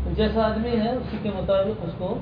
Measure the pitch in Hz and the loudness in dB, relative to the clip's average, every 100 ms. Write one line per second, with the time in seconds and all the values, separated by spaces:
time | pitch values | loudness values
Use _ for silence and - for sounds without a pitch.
0 | - - 214 220 220 214 240 226 220 254 | -2 2 2 4 2 2 0 2 2 0
1 | - 214 214 190 185 196 196 220 170 - | -4 -4 -4 -2 2 2 2 -2 -6 -4
2 | 180 254 | -4 -4